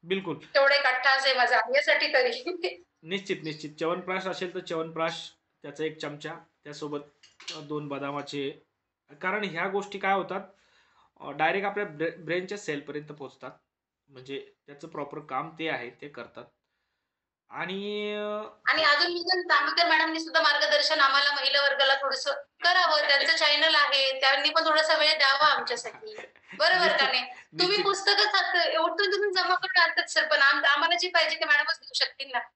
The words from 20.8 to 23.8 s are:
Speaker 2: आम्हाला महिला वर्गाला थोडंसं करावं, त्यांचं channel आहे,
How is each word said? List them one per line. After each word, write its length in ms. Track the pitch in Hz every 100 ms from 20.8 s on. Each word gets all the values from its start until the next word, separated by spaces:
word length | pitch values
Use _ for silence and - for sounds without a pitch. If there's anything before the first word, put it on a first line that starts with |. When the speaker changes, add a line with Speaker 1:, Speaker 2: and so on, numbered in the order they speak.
| 285 311
Speaker 2:
आम्हाला 340 | 269 277 285
महिला 240 | 285 269 285
वर्गाला 320 | 277 269 269
थोडंसं 360 | 269 277 269 285 277 - _
करावं, 440 | 339 359 339 302 294
त्यांचं 280 | 277 294 330
channel 380 | 311 294 320
आहे, 460 | 302